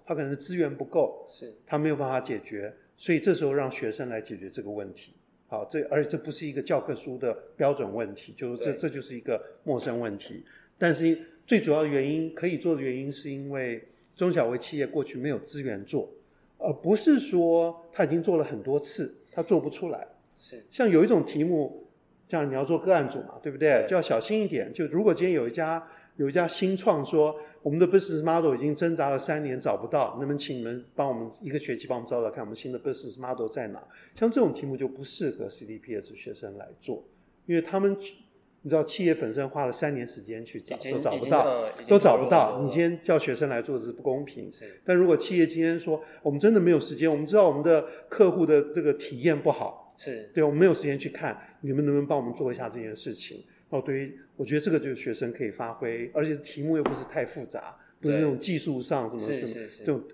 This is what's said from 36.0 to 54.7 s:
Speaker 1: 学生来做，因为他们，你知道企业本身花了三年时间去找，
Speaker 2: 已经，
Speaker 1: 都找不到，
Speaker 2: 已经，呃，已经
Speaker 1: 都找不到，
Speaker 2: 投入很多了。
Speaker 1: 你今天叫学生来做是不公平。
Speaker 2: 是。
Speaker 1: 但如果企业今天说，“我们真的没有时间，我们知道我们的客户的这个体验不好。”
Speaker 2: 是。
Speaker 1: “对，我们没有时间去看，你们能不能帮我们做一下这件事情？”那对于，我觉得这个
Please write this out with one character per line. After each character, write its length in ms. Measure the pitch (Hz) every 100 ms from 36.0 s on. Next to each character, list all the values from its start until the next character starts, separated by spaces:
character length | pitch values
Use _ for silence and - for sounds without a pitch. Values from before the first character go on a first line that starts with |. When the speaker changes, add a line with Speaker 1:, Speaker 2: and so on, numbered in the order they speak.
| - 107
Speaker 1:
学 180 | 123
生 240 | 107 107 98
来 100 | 95 -
做， 260 | - 113 - _ _ _ -
因 80 | 170
为 60 |
他 180 | 165 196
们， 160 | 196 196 - - _ _ _ _
你 60 | 143
知 60 | 156
道 80 |
企 220 | 151 - 175
业 100 | 160
本 180 | 117
身 160 | 113 135
花 160 | 147 131
了 60 |
三 240 | - 151 139
年 100 | 120
时 160 | -
间 240 | 101 113 117
去 160 | 110
找， 140 | - -
Speaker 2:
已 40 |
经， 120 | 131
Speaker 1:
都 80 | 135
找 180 | 143 101
不 80 | 123
到， 0 |
Speaker 2:
已 0 |
经， 60 |
呃， 400 | 151 135 123 110
已 60 | -
经 100 | -
Speaker 1:
都 100 | 202
找 200 | 196 117
不 120 | 143
到， 220 | 175 110
Speaker 2:
投 60 | 104
入 0 |
很 20 |
多 0 |
了。 60 | 143
Speaker 1:
你 40 |
今 100 | 160
天 200 | 170 170
叫 140 | - 160
学 160 | - 123
生 140 | 143
来 120 | 120
做 180 | 117 131
是 120 | 113
不 120 | -
公 200 | 135 143
平。 280 | 143 - -
Speaker 2:
是。 280 | - 107 - -
Speaker 1:
但 100 | 180
如 120 | 180
果 100 | 151
企 200 | - 180
业 100 | 165
今 160 | 165
天 160 | 165 165
说 240 | 165 156 - -
，“我 80 | -
们 100 | 143
真 140 | 208
的 60 | 220
没 100 | 175
有 100 | 151
时 160 | - 151
间， 140 | 160
我 60 | 147
们 100 | 151
知 100 | 208
道 120 | 180
我 60 |
们 100 | 143
的 200 | 151 160 - - -
客 200 | - 190
户 160 | 175 156
的 160 | 147 143
这 80 | 160
个 120 | 147
体 280 | 143 - 123
验 200 | 156 147
不 80 | 156
好。” 460 | - 104 - - -
Speaker 2:
是。 320 | 151 117 107 -
Speaker 1:
“对， 80 |
我 60 | 151
们 100 | 147
没 60 | 185
有 80 |
时 100 | 156
间 160 | 147 139
去 100 | 143
看， 260 | - 156 107 - -
你 100 | 139
们 120 | 139
能 100 | 147 143
不 40 |
能 60 | 143
帮 140 | 147
我 40 |
们 80 | 120 117
做 160 | 131
一 40 | 123
下 140 | 120
这 100 | 120
件 160 | 110 107
事 180 | -
情？” 300 | 104 - - - _ -
那 60 | 139
对 200 | 131 135
于， 200 | 139 - - -
我 80 |
觉 100 | 131
得 60 | 151
这 100 |
个 80 | 147